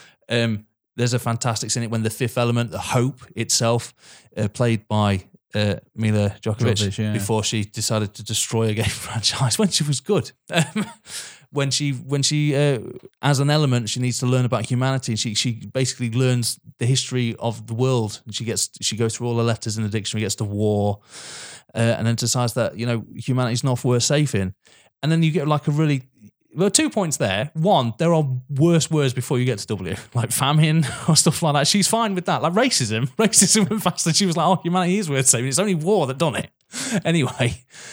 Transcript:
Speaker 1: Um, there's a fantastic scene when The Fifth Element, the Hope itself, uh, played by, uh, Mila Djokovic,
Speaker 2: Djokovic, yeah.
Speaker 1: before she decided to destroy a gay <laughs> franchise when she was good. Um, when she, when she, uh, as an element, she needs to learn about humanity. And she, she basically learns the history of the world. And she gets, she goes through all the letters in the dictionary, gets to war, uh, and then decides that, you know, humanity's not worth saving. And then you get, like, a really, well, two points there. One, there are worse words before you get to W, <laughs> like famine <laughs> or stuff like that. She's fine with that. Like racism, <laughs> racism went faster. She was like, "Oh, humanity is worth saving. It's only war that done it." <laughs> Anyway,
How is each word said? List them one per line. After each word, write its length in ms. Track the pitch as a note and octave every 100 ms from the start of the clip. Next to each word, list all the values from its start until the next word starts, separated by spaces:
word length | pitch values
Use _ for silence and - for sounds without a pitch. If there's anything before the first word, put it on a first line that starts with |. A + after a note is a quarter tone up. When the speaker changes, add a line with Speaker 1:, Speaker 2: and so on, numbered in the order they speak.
| - _ -
Speaker 1:
Um, 380 | A#2+ A#2 G#2+ - _ _
there's 200 | - B2
a 40 | A#2+
fantastic 540 | A#2+ A#2 B2 A2 G#2+
scene 180 | A#2+ A#2
when 140 | A2+
The 60 | A2
Fifth 280 | - A#2+ -
Element, 320 | A#2+ A#2+ A#2+
the 80 | G#2+
Hope 440 | - B2+ B2+ - -
itself, 580 | - A#2 - A#2 A#2 - - - - _ -
uh, 100 | -
played 380 | - A#2+ A2+ -
by, 380 | G#2+ G#2 F#2+ - - _
uh, 220 | G#2+ G#2 F#2+ -
Mila 360 | - A2 G#2+ G2+ -
Djokovic, 160 | A2+ G#2+ A#2+ G2+
Speaker 2:
Djokovic, 220 | G2+ G2
yeah. 140 | G#2+
Speaker 1:
before 320 | G#2+ G2+ A2
she 200 | G#2+ A2+
decided 500 | G#2 - - A2 G#2
to 100 | -
destroy 440 | G#2+ A2 - A2+ A2+
a 40 |
gay 80 | G#2+
<laughs> 60 | G#2+
franchise 720 | - - A2+ - - B2+ -
when 100 | G#3
she 160 | -
was 160 | D3+ C#3
good. 320 | - G#3 - - -
Um, 360 | E3+ - A3 - - - - - - -
when 200 | C#3+ C#3
she, 220 | - D3
when 300 | B2+ C3 C#3
she, 340 | C3+ D3+ D3 C#3
uh, 220 | D3 B2+ F#2+ - - _
as 180 | C#3 C3+
an 120 | C#3+
element, 400 | D3+ C#3+ B2 G#2+
she 100 | B2+
needs 180 | B2+ A#2
to 60 | B2
learn 200 | B2+ B2
about 180 | A#2
humanity. 480 | A2+ B2 C3 C3+ -
And 60 | A2
she, 160 | A#2+
she 180 | G#2 B2 A2+ G#2
basically 440 | C3 B2+ - A#2+
learns 480 | A#2 B2+ B2 A2+ - - -
the 80 | A#2+
history 500 | C3 - B2+ A#2 -
of 280 | A#2 A2 A2
the 80 |
world. 480 | A2+ C3 B2+ G#2+ -
And 100 | -
she 100 | G#2
gets, 260 | A2+ A2 - -
she 160 | - G#2+
goes 180 | A2+ -
through 100 | A#2+
all 80 | A#2
the 80 |
letters 320 | A#2 A2 A#2 G#2+
in 60 |
the 60 | G#2
dictionary, 340 | G#2+ F#2+ A2
gets 120 | G#2 -
to 80 |
war, 560 | G#2 G#2 G#2+ G#2 G#2 G2+ _ - - - - - -
uh, 220 | - A#2 A2+
and 80 | A2+
then 80 |
decides 400 | A2+ A#2 B2+ A#2+
that, 240 | B2+ G#2+ G2+
you 80 | A#2+
know, 180 | A#2 -
humanity's 480 | - - B2+ B2 A#2+
not 180 | C#3 B2
worth 200 | B2+ B2
saving. 500 | - D3 D3 G2+ F#2 - _ - _ _
And 100 | D3
then 100 | E3
you 100 | D#3+
get, 140 | D#3+ D3
like, 200 | D3+ -
a 20 |
really, 340 | D3 D#3 C3+ - _ G#2 _ _
well, 160 | - G3
two 200 | B3 D#4
points 260 | A3 F3 -
there. 340 | A#2 F#2+ D3+
One, 400 | D#3+ F3 E3+ A#2 -
there 140 | E3
are 120 | E3 C#3+ B2+ -
worse 400 | C3+ E3 E3 -
words 240 | D3+ C#3
before 240 | B2+ - B2+
you 80 | B2+
get 120 | G#2+
to 60 | -
W, 260 | G#2 F2+ F#2
<laughs> 100 | -
like 160 | A#2+ A2+
famine 520 | - C3+ D3+ D#3 D#3+ C3 -
<laughs> 120 | -
or 80 | D#3
stuff 260 | D#3 -
like 120 | D#3+
that. 120 | C#3+ C3+
She's 220 | G#3 F#3
fine 260 | A3+ A3
with 120 | F#3 F3
that. 160 | C#3+
Like 100 | D3
racism, 560 | F#3 F3+ - A2 A2+ C3
<laughs> 80 | -
racism 520 | G#3 - G3 A3 F#3+
went 120 | G#3+
faster. 300 | F3 - E3+
She 140 | D3+ G3
was 100 | E3+
like, 100 | D3
"Oh, 140 | -
humanity 360 | E3+ F3+ F3 G3
is 100 | E3+
worth 180 | C3+ B2+
saving. 220 | A#2+ C3
It's 100 | C3+
only 160 | G#3
war 320 | E3+ D#3+ G#3+ C3+
that 100 | C3+
done 180 | D#3+ -
it." 140 | - _ _ -
<laughs> 280 | - G#3 E3+
Anyway, 580 | E3+ B2 - B2 - _ - -